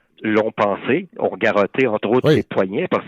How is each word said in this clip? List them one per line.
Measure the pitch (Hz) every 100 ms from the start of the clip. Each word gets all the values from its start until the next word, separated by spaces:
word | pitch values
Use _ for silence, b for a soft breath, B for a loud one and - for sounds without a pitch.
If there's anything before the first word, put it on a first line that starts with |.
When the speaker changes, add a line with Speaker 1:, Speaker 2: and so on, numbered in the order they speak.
| b _
Speaker 1:
l'ont | 110 107 110
pansé, | - 104 90 90 147 196 -
ont | 104 92
garrotté, | 110 101 98 - 131
entre | 104 101
autres, | 127 147
Speaker 2:
Oui. | 139
Speaker 1:
ses |
poignets | - - 95 110 180
parce | 104